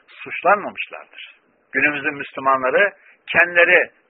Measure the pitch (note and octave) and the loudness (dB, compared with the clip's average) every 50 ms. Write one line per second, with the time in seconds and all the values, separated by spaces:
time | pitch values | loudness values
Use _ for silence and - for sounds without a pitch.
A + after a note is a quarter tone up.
0 | _ _ - - - C3 - - - F3 G3+ G3+ E3 B2 G2 - - - E2 D2 | _ _ -20 -18 -16 -14 -12 -2 0 0 0 2 -2 -8 -12 -12 -14 -14 -16 -18
1 | D2 - - - - - _ _ _ _ _ _ _ _ - C3+ C#3 D3 D3 C#3+ | -20 -20 -20 -20 -20 -20 _ _ _ _ _ _ _ _ -4 -2 -2 -2 -2 -4
2 | C#3 D#3 C#3+ C#3+ C3+ - - C#3 C3+ C3+ C3+ C3 C3 B2+ C#3 F3+ G3+ G3 - _ | -6 -8 -8 -8 -12 -12 -12 -4 0 0 0 2 0 0 2 2 2 0 -2 _
3 | _ - _ _ _ - - E3 E3+ F3 F3 F3 E3+ E3+ F3+ D#3+ B2 - _ _ | _ -20 _ _ _ -2 0 2 2 2 4 2 4 4 4 2 2 0 _ _
4 | _ | _